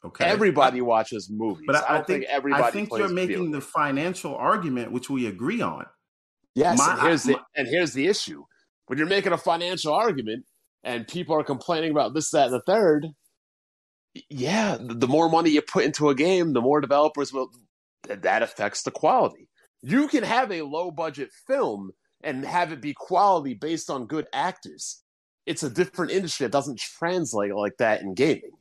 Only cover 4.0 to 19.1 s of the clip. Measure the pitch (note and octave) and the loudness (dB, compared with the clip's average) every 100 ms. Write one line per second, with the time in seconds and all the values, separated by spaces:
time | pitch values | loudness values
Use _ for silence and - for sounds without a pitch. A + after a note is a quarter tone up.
4 | E3+ F3+ D#3+ C#3 C3 G#3 E3+ B2+ A2+ A#2 | -2 -4 -8 -4 0 0 0 -4 -4 -6
5 | - C3+ A#2 F#2 C3+ A#3 A#2 D2 - _ | -4 -4 -4 -4 -4 -2 -4 -6 -14 _
6 | _ _ _ _ _ - D#3 B2+ D3 C#3 | _ _ _ _ _ 0 2 4 2 4
7 | D3 D#3+ B2+ C3+ - D3+ B2 D#3 E3+ B2 | 2 2 2 0 -2 -8 -2 0 -2 -2
8 | D#3 G#3 - D#3 C#2+ _ _ _ _ C3 | 0 0 -4 -10 -18 _ _ _ _ -4
9 | D#3 G3 G3 E3+ - E3 F3 F#3 D#3 D#3 | 0 0 2 0 0 0 -2 -4 0 2
10 | A#3 D3 G#2+ A#2 - _ _ _ A#2+ A#2+ | 2 0 -4 -8 -10 _ _ _ -8 -8
11 | A2+ F3 E3+ D#3 D3 C3+ - E3 E3 D3 | -6 -8 -2 -2 0 -6 -2 -2 0 0
12 | A#2 C#3+ D3+ D#3 C3 B2+ D3 G#3 F#3+ D3+ | 0 -2 0 2 2 2 2 4 6 4
13 | D#3+ D3 _ _ _ _ _ _ _ _ | 0 -12 _ _ _ _ _ _ _ _
14 | _ - - C#3 B2+ G#3 G#3+ B2 A#2+ A#2 | _ -20 -16 -6 -2 0 0 -2 -6 -2
15 | B2+ D3 E3 D#3+ E3+ D3+ - F#3+ D3 D3+ | 2 4 6 6 6 4 2 0 0 2
16 | D3 C3+ D#3+ F#3+ E3+ B2+ A#2+ D3 C#3 C#3+ | 2 4 4 4 2 2 4 2 4 4
17 | D3+ D3 C#3 C3+ B2+ A#2+ _ _ _ _ | 4 2 -4 -4 -8 _ _ _ _ _
18 | - G#2 F2+ G#2 A2+ - G#2 - - - | -12 -4 0 2 0 -2 -4 -4 -8 0
19 | D#3 | 2